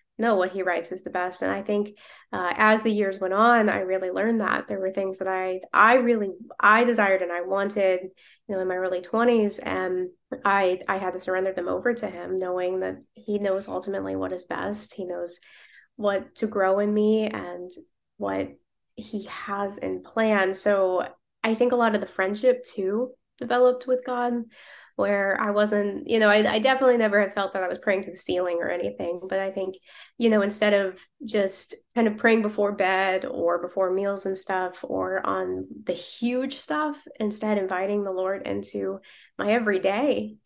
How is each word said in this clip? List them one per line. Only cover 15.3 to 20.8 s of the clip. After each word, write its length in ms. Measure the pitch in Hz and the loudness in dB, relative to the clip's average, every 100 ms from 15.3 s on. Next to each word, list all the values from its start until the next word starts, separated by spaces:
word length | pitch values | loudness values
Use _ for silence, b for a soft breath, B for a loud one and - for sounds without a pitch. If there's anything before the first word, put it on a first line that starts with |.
| 180 b b b b b - | -10 b b b b b -4
what 360 | 208 196 - - | -2 -2 -4 -6
to 100 | 214 | -4
grow 320 | 214 190 196 | 0 2 4
in 120 | 208 | 2
me 360 | 208 214 220 214 | 2 4 2 0
and 420 | - 180 180 180 - - _ _ _ | -4 -8 -10 -12 -16 -20 _ _ _
what 320 | 202 196 185 - _ _ _ - | -4 -4 -4 -8 _ _ _ -18
he 300 | 214 208 196 | -10 -10 -10
has 520 | - - 202 202 208 | -12 -8 -4 -4 -6
in 240 | 190 185 | -8 -8
plan. 540 | - - 220 208 190 190 | -6 0 2 4 2 0
So 520 | 208 202 | 2 2